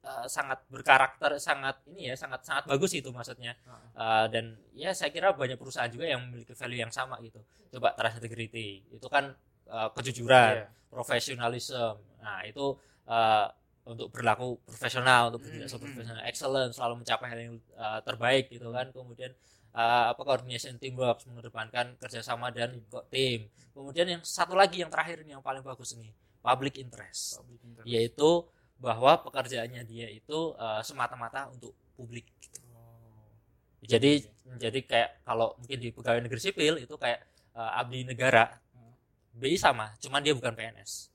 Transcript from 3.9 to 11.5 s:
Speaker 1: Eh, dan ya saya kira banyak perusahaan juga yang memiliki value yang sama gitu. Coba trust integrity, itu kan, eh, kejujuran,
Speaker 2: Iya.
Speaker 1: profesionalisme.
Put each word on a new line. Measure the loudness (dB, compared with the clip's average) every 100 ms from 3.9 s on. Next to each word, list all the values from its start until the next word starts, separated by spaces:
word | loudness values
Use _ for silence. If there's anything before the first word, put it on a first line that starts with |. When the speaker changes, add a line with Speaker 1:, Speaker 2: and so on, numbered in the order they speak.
| -6
Speaker 1:
Eh, | 2 4 4
dan | 0 -4 -14 _
ya | -10 -6
saya | -2 -4
kira | 2 2
banyak | 2 -2 -4
perusahaan | -10 -4 -4
juga | -4 -4
yang | -4
memiliki | -4 -14 -18
value | -12 -8 -6
yang | -6
sama | -6 -8 -8
gitu. | -14 -20 -20 _ _
Coba | -2 -2 0
trust | -2 -2
integrity, | -12 -10 -10 -8 -12 -14 _
itu | -18 0
kan, | 0 0 -10 _ _
eh, | _ -4 -4
kejujuran, | -4 -8 -6 8 10 10 4
Speaker 2:
Iya. | -4 _ _
Speaker 1:
profesionalisme. | -10 -2 -2 -2 -4 -4